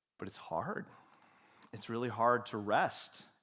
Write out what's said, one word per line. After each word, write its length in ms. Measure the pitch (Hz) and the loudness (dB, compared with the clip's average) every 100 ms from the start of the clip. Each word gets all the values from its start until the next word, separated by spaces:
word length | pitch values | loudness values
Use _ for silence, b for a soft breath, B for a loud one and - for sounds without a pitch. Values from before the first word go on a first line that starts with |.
| _ - | _ -12
But 100 | 98 | -12
it's 100 | - | -10
hard. 480 | - 80 139 - - - b b b b b b b | -6 -4 -4 -6 -10 -16 b b b b b b b
It's 160 | 110 - | -14 -8
really 200 | 117 123 | -4 -4
hard 360 | 110 117 120 104 | 4 6 6 2
to 100 | 110 | -4
rest 640 | 101 113 165 - - - - _ | 2 2 2 -2 -10 -14 -20 _